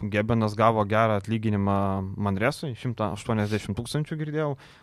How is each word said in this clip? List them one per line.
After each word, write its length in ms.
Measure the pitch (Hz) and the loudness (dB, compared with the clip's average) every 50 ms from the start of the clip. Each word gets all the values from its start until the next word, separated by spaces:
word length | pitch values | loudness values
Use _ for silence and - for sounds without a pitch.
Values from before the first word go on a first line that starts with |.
Gebenas 540 | - 104 101 104 107 110 120 117 110 107 101 | -6 -2 0 0 2 2 2 2 2 2 2
gavo 280 | 107 113 113 113 107 104 | 4 4 4 6 4 2
gerą 300 | 98 107 107 113 110 107 101 | 2 4 4 4 4 2 0
atlyginimą 560 | 98 - 113 113 107 110 104 101 98 101 98 98 98 98 95 98 95 95 98 101 | 0 -2 -2 0 0 2 2 2 2 2 2 2 2 0 0 -2 -4 -4 -4 -2
Manresui, 560 | 101 101 98 95 107 131 147 - - 151 117 | -2 0 0 2 0 0 0 -2 -6 -8 -8
šimtą 380 | - - 127 117 - 110 101 82 | -6 -6 -6 -4 -2 -2 -4 -4
aštuoniasdešimt 640 | 104 - - 113 107 104 101 107 104 - - 98 - | -6 -4 -2 0 0 0 0 0 -2 -2 -4 -6 -6
tūkstančių 380 | 120 113 - 147 151 - 165 156 | -6 -4 -2 -4 -4 -2 -4 -6
girdėjau. 300 | 156 151 147 151 156 147 139 - - - - - | -6 -4 -4 -2 -2 -2 -4 -6 -10 -20 -20 -20